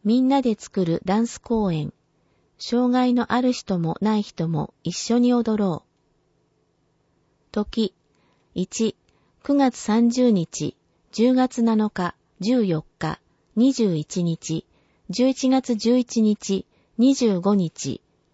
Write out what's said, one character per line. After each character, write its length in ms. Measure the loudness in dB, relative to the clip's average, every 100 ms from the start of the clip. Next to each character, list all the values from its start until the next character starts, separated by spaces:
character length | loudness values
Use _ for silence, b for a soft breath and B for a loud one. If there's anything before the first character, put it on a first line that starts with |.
み 160 | 2 2
ん 80 | 2
な 120 | 2
で 140 | 0
作 300 | -2 -6 -2
る 180 | -2 -2
ダ 140 | -2 -2
ン 80 | -2
ス 140 | -6
公 320 | -4 -2 0
演。 200 | -2 -6 -10 _ _ _ _ _ _
障 320 | -4 0 2
害 220 | 2 2
の 180 | 0 0
あ 80 | 0
る 120 | 0
人 260 | -2 -4 -2
も 180 | -2 -2
な 160 | 0 0
い 60 |
人 260 | -4 -6 -4
も 260 | -4 -6 _
一 100 | -10
緒 260 | -10 -2 2
に 140 | 2
踊 240 | 2 0 -2
ろ 280 | -2 -4 _
う。 1700 | _ _ _ _ _ _ _ _ _ _ _ _ _ _ _ _
時、 420 | -6 -4 -4 -4 _ _ _ _ _ _
一、 440 | -8 -8 -2 -4 -4 _ _ _ _
九 100 | -2
月 240 | 2 2 0
三 320 | 0 2 2
十 200 | 4 2
日、 460 | 2 -2 -6 -8 -8 _ _ _
十 220 | 0 2
月 280 | 4 0 0
七 260 | 0 2 0
日、 280 | -2 -6 -8 _ _
十 240 | 0 0
四 200 | 2 -2 -6 _
日、 220 | -8 -8 _ _ _
二 180 | 2 2
十 220 | 2 0
一 300 | 0 -4 -4
日、 420 | -2 -4 -6 -8 _ _ _ _ -10
十 200 | 0 0
一 200 | 2 0
月 280 | 0 0 -2
十 220 | 2 2
一 220 | 0 0
日、 460 | 0 0 -2 -6 -6 _ _ 2
二 160 | 2
十 240 | 4 2 2
五 160 | 2
日、 460 | 2 0 -6 -10 -10 _ _ _